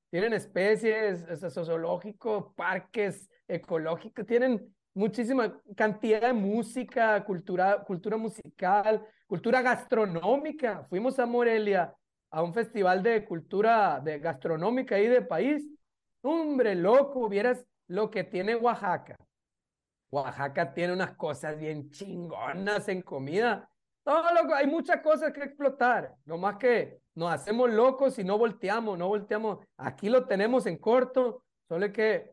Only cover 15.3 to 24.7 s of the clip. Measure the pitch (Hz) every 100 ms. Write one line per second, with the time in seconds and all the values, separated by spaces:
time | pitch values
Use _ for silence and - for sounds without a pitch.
15.3 | 165 247 294 294 - _ _ _ _ 262
16.3 | 330 302 269 220 180 180 262 277 262 220
17.3 | 196 247 247 - _ - 185 214 202 -
18.3 | 180 196 233 240 220 196 156 - - _
19.3 | _ _ _ _ _ _ _ - 139 127
20.3 | - 139 156 170 175 175 185 180 - 160
21.3 | 143 151 151 156 151 135 - 196 180 170
22.3 | 104 123 170 196 202 - 185 - 143 135
23.3 | 185 240 196 - _ _ _ 285 311 339
24.3 | 339 330 285 277